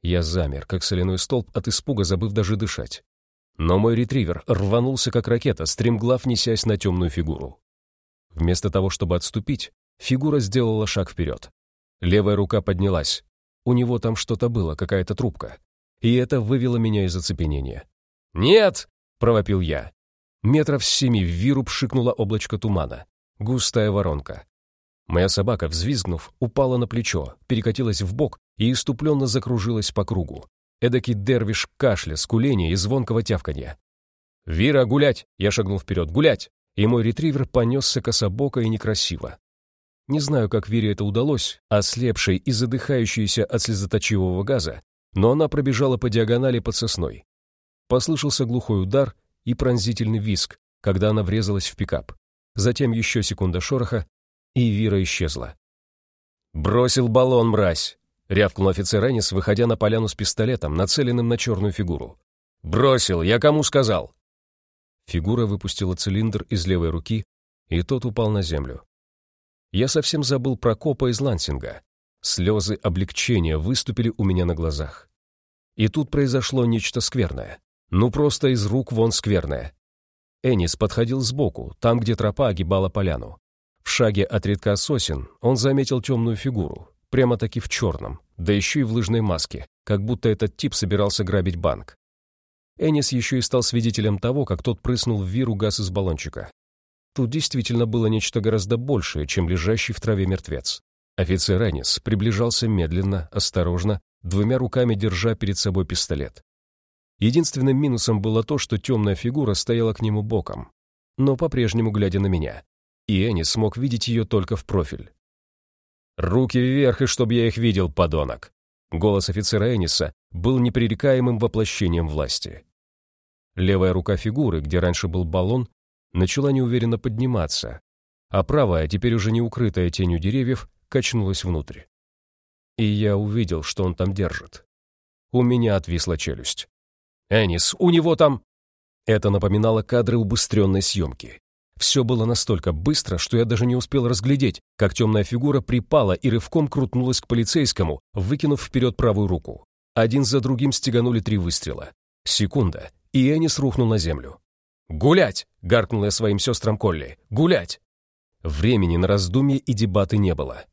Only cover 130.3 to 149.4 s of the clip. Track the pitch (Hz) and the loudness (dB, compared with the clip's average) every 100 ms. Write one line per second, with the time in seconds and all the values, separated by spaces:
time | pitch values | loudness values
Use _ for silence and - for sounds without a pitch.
130.3 | 127 123 127 - _ _ 135 - 120 95 | 0 0 -2 -6 _ _ -2 0 0 0
131.3 | 95 95 82 71 - - _ _ _ _ | -2 -2 -4 -4 -14 -20 _ _ _ _
132.3 | _ _ _ _ - 110 104 104 101 104 | _ _ _ _ -2 0 2 2 0 0
133.3 | 110 98 82 78 - 92 87 92 95 90 | -2 0 -2 -4 -2 -2 0 -2 0 -2
134.3 | - - - _ _ _ _ _ _ _ | -4 -12 -20 _ _ _ _ _ _ _
135.3 | 123 123 123 117 98 - 85 - 80 - | 0 2 4 2 2 0 -4 -2 -4 -4
136.3 | 55 - - - _ _ _ _ _ _ | -6 -6 -8 -10 _ _ _ _ _ _
137.3 | 110 101 85 - - 180 170 165 165 151 | 2 2 2 0 2 4 4 4 4 4
138.3 | 123 _ _ _ _ _ _ - 107 104 | 4 _ _ _ _ _ _ 0 2 4
139.3 | 98 95 104 113 110 104 120 107 117 104 | 2 2 2 2 0 2 0 2 2 0
140.3 | 95 - 107 98 95 98 101 76 64 - | 0 0 2 4 2 0 -2 -4 -6 -16
141.3 | - _ _ _ - - 139 117 123 110 | -20 _ _ _ -2 0 2 2 2 2
142.3 | 117 - 95 92 78 98 151 - 87 - | 0 0 0 0 -2 0 0 -2 -4 0
143.3 | 120 117 113 120 123 - 139 120 117 117 | 2 2 2 2 0 0 0 0 0 2
144.3 | 139 127 - _ _ 101 - 110 110 98 | 2 2 -2 _ _ -2 2 2 4 2
145.3 | 120 143 139 - 123 104 151 107 90 131 | 0 2 0 2 -2 2 2 4 2 2
146.3 | 113 - 170 147 139 127 123 127 123 - | 0 0 0 0 0 -2 0 0 -2 0
147.3 | 120 113 165 139 - 85 73 _ - 92 | 0 2 2 0 0 -2 -2 _ -4 -2
148.3 | 143 151 143 - 135 123 - 120 101 101 | 0 0 0 0 0 0 2 0 2 0
149.3 | 87 | -2